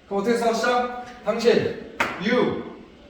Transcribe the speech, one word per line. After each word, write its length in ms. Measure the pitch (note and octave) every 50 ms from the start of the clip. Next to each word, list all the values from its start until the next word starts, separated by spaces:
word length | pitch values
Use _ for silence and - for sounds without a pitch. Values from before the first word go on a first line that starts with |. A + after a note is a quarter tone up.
| - -
그럼 140 | G3 G3+
어떻게 160 | - A#3+ A#3 -
써? 160 | A#3 A3+ A3
시작. 520 | G#3+ A#3 B3 B3 B3 G#3+ - - - - - - - -
당신, 720 | G3+ A3+ G#3+ - A#3+ G3+ - - - - - - - - - - - - -
you. 420 | F3+ A3 B3 A#3+ E3+ - B2+ - - - - - - - - - -